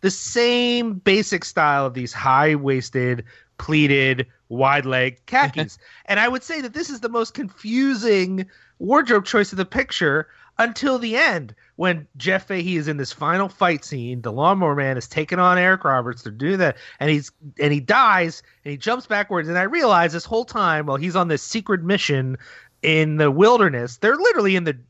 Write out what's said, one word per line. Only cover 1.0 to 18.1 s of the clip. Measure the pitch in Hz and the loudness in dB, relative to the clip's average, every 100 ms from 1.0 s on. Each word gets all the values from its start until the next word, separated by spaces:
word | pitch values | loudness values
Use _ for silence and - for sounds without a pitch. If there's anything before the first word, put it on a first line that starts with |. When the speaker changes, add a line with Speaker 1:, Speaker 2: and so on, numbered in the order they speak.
| 196 196 - 180 | 2 2 2 -4
Speaker 1:
style | - 175 147 143 135 | -4 0 2 2 0
of | |
these | 127 120 | -4 -8
high-waisted, | - 135 131 151 147 139 131 - 131 123 120 - _ _ - | -2 2 4 4 2 0 -2 -2 -2 -2 -2 -8 _ _ -14
pleated, | - 156 143 139 131 127 123 _ - | -2 2 4 4 2 0 -4 _ -10
wide-leg | 120 135 143 131 127 127 - - | 0 2 2 0 0 -2 -4 -2
khakis. | 254 277 156 131 - - | 0 0 -2 -8 -10 -20
Speaker 2:
<laughs> | - - | -14 -4
Speaker 1:
And | 202 | 0
I | 240 | 0
would | 254 | -2
say | - 311 | -6 -8
that | 247 | -8
this | 294 330 | -8 -10
is | 247 | -8
the | 233 | -6
most | 233 226 | -4 -4
confusing | - 196 - 208 240 277 233 226 196 185 190 185 _ _ - | -8 -12 -12 -4 0 0 0 2 2 0 -4 -8 _ _ -8
wardrobe | 185 285 240 214 - | 0 2 4 2 2
choice | 214 196 | 0 0
of | 190 | -2
the | 185 | -4
picture | 254 269 - 160 151 - _ _ - | -4 -4 -2 0 0 -4 _ _ -2
until | 233 214 277 254 | -2 -2 -2 -2
the | 233 233 | -2 0
end, | 311 175 113 - _ - | 2 0 -6 -16 _ -4
when | 185 165 143 135 | -2 -2 -6 -8
Jeff | 165 190 - | -2 -2 -2
Fahey | 190 175 170 | -6 -2 -2
is | 151 | -4
in | 147 | -4
this | 127 | -6
final | - 143 180 196 | -4 -2 0 -2
fight | - 180 151 | 0 0 0
scene. | - 139 120 123 | -4 -10 -8 -8
The | 113 | -6
Lawnmower | 117 165 196 160 | 0 2 2 2
Man | 143 135 127 | 0 -2 -4
is | - | -6
taking | 156 156 180 | -6 -2 2
on | 180 180 | 4 4
Eric | 185 185 | 4 2
Roberts. | 151 131 120 123 | 2 0 -2 -8
They're | 110 | -12
doing | 107 151 190 | -6 -2 0
that, | 160 - - - | 0 -2 -10 -4
and | 147 | 0
he's, | 151 - _ 147 - | 0 -2 _ -16 -2
and | 147 | 0
he | 143 | 0
dies, | 123 233 233 | 2 4 4